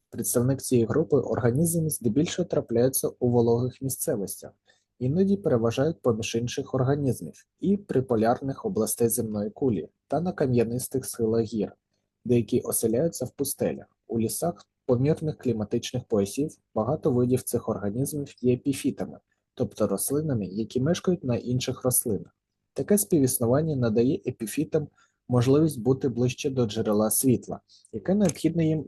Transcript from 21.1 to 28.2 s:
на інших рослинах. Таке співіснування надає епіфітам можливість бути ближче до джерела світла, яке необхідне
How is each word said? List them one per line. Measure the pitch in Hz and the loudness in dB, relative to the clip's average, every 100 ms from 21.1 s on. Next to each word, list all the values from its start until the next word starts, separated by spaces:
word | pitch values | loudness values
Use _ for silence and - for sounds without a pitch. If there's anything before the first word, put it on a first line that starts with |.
| 175 | -2
на | 131 117 | -2 -4
інших | - 123 - 123 | -2 -4 -2 -2
рослинах. | 127 123 123 95 - _ _ _ _ | 0 0 -2 -4 -6 _ _ _ _
Таке | - 139 208 | -8 0 0
співіснування | - 170 131 - 113 131 160 139 | 2 2 2 2 2 2 2 0
надає | 120 110 123 156 - | 2 4 2 2 -4
епіфітам | - 110 - - 156 151 _ _ _ _ | -6 -6 -2 0 0 -2 _ _ _ _
можливість | 123 120 139 160 135 | 2 6 4 4 2
бути | 110 131 143 | 0 2 0
ближче | 117 123 - 151 | 0 0 0 -4
до | 131 117 | 0 0
джерела | 110 107 107 107 | 0 0 2 2
світла, | - 131 113 - 80 - - _ | 2 2 2 0 -12 -12 -20 _
яке | 113 - | -10 -2
необхідне | 196 | 2